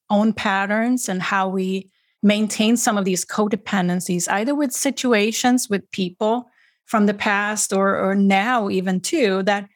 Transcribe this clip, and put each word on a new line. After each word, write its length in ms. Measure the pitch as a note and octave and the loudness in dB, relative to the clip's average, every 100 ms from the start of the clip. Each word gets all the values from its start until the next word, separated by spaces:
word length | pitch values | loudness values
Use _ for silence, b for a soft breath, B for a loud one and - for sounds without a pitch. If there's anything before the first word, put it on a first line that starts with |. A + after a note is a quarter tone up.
| - | -2
own 240 | G#3 A3 | 2 2
patterns 760 | G#3+ G#3+ G3 G3+ G#3+ A#3 B3+ - | 0 -2 0 0 0 0 -2 -2
and 120 | F#3 | -6
how 260 | E3+ G3 F#3+ | -2 -2 0
we 420 | F#3+ F#3 F#3+ - _ _ _ | -2 -2 -4 -6 _ _ _
maintain 540 | G#3 G#3 G#3+ - G#3+ A#3 | 2 2 0 0 2 2
some 220 | - G#3 | 2 0
of 80 | F#3+ | 0
these 180 | F3+ - | -2 -4
codependencies, 1040 | - G#3 G#3 - G3+ F3+ F3+ F3 F3 - | -2 -2 -2 -2 -2 0 -2 -2 -4 -2
either 260 | G3 A3+ D4 | -2 0 -2
with 160 | C#4+ | -2
situations, 1000 | - C#4 C4 B3 G#3+ G#3+ A3 B3 B3 - | -2 -4 -2 2 2 2 0 2 2 0
with 200 | G3+ - | -4 -4
people 560 | - F#3 F3+ G#3+ A#3+ - b b b - | -6 -6 -2 -2 -2 -4 b b b -2
from 200 | A3 G#3 | 2 2
the 80 | |
past 580 | G3+ G#3+ G3+ G#3 G#3+ - | 2 0 0 -2 -2 -2
or, 240 | G3 G3 F#3+ | 0 2 2
or 180 | F#3+ G3 | 0 2
now 540 | G3 F#3+ A3 B3+ G3+ | 4 4 2 0 0
even 300 | F#3+ F#3 F#3 | -2 -2 -2
too, 440 | - E4 G#3+ F#3+ | -2 0 2 0
that 240 | G3 G3+ G3+ | 0 -2 -4